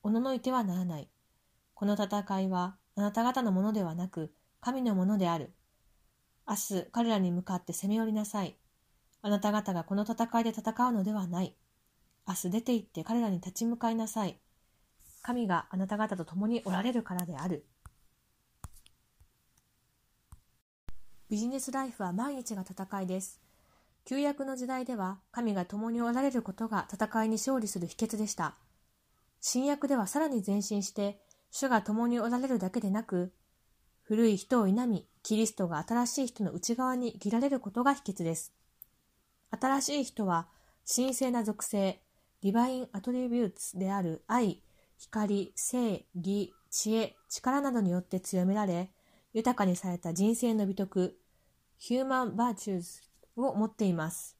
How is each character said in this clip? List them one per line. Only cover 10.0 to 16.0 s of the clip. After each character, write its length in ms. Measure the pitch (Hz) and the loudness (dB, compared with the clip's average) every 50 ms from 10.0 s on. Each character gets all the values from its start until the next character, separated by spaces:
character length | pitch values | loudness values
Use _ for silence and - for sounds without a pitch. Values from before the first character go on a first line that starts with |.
| 214 | 0
戦 360 | 208 233 - 233 233 - 233 | -2 0 -2 -2 0 2 0
い 40 | 226 | 2
で 60 | 226 | 2
戦 220 | 220 - - 226 226 226 247 | -2 -2 -4 -4 0 2 2
う 60 | 254 | 2
の 120 | 240 208 190 | 4 2 0
で 80 | 208 | 0
は 140 | 214 208 185 | 0 -2 -2
な 160 | 170 170 175 | -2 0 -2
い。 120 | 190 - - _ _ _ _ _ _ _ _ _ _ _ _ _ _ | -2 -2 -4 _ _ _ _ _ _ _ _ _ _ _ _ _ _
明 80 | - 185 | -8 -6
日 160 | - - 180 | -4 -2 -2
出 120 | 180 226 | -2 -2
て 120 | 233 - 247 | 0 0 0
行 100 | 226 196 | 0 0
っ 20 | |
て 180 | _ _ 160 160 | _ _ -10 -4
彼 160 | - 226 240 | -2 0 0
ら 80 | 233 214 | 2 2
に 80 | 190 | 0
立 160 | 175 180 185 | -2 -4 -6
ち 120 | 185 - 233 | -6 -2 -2
向 100 | 233 240 | -2 -2
か 140 | 233 - 226 | 0 0 0
い 60 | 226 | 0
な 120 | 226 220 208 | 0 -2 -2
さ 180 | - 220 208 | -2 -2 -2
い。 140 | 175 - - _ _ _ _ _ _ _ _ _ _ _ _ - - - - | -2 -4 -6 _ _ _ _ _ _ _ _ _ _ _ _ -20 -20 -20 -12
神 240 | - - 240 247 233 | -6 -4 -2 0 0
が 200 | 196 180 165 - - | 2 2 0 0 -2
あ 60 | - | -2
な 100 | 185 190 | -2 0
た 100 | 190 208 | 0 0
方 200 | 208 | 0